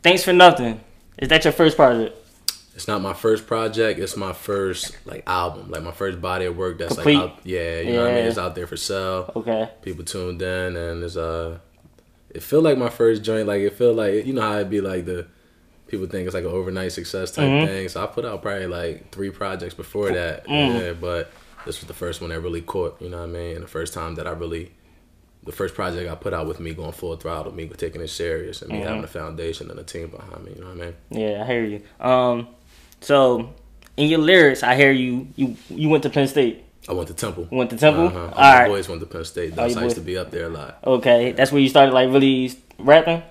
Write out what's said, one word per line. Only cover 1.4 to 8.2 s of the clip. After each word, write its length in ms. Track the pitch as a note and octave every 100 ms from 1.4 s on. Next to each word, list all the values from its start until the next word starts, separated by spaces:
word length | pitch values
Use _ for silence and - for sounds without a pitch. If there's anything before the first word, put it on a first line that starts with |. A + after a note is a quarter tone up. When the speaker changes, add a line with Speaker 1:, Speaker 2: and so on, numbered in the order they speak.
Speaker 1:
your 100 | D#3
first 200 | D3+ D#3+
project? 400 | D3+ C3+ A#2 A2 - - _ - - _
Speaker 2:
It's 120 | - -
not 140 | G#2
my 140 | F#2+
first 320 | F#2+ A2+ A2 -
project. 520 | A2+ A2+ G#2+ A2+ F2+
It's 160 | F#2
my 200 | - F#2+
first, 600 | F2+ - G2+ F#2+ F2 - - -
like, 160 | - -
album, 440 | F2+ F2 D#2 -
like, 120 | D#2+
my 80 | E2
first 300 | E2 G2 F2
body 240 | F2+ F#2
of 140 | F2+ F2
work 180 | F#2 E2
that's 200 | E2+ -
Speaker 1:
Complete. 180 | C3+ C#3+
Speaker 2:
like, 140 | F2+
out, 80 | -
yeah, 360 | F2+ F2+ E2+ E2
you 120 | E2+
know 80 | A#2+
what 80 | A#2+
I 40 |
mean? 80 | A#2+